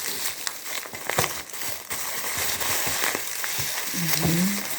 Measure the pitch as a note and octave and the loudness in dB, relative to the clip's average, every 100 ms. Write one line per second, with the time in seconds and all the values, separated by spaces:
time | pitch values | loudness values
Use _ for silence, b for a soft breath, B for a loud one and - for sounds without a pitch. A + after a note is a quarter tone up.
0 | - - - - - - - - - - | -2 -2 -2 -4 -4 -6 -6 -6 -6 -6
1 | - - - - - - - - - - | 0 2 2 0 -6 -6 -4 -4 -6 -4
2 | - - - - - - - - - - | -4 -2 -2 0 0 0 2 2 2 2
3 | - - - - - - C#3+ - - F3+ | 2 2 -2 -2 -2 0 0 0 0 0
4 | E3 D#3 E3 E3+ F#3+ G3+ - | 2 4 4 6 4 2 -2